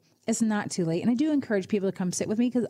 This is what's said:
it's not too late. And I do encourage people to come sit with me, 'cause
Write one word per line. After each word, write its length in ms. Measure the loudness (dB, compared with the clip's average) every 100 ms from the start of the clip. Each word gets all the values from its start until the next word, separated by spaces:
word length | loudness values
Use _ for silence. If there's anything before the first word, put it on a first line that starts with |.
| _ _
it's 160 | -4 0
not 300 | 0 0 -2
too 140 | -2
late. 180 | 0 0
And 80 | 0
I 40 |
do 180 | 2 2
encourage 340 | 0 0 -2 0
people 240 | 0 0
to 60 | -2
come 160 | -4
sit 160 | -2 -2
with 100 | 0
me, 100 | 2
'cause 160 | 0